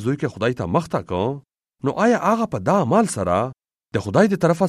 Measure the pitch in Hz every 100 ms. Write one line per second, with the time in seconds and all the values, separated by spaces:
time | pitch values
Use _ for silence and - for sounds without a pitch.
0 | 107 143 147 - 110 127 87 123 165 135
1 | 90 90 107 143 - _ _ _ 131 -
2 | 220 226 180 226 226 117 95 196 135 190
3 | 220 - 90 90 123 131 _ _ _ 110
4 | 101 107 202 190 165 165